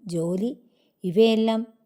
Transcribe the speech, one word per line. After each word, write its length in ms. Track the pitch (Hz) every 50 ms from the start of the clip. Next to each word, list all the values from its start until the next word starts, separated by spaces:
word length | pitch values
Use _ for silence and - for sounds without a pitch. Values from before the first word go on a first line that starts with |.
| -
ജോലി 520 | 196 170 170 160 170 180 185 208 240 294 - _ _ _ _ _ _ _ _ -
ഇവയെല്ലാം 640 | 185 160 202 226 226 226 220 220 220 220 220 233 - _ _ _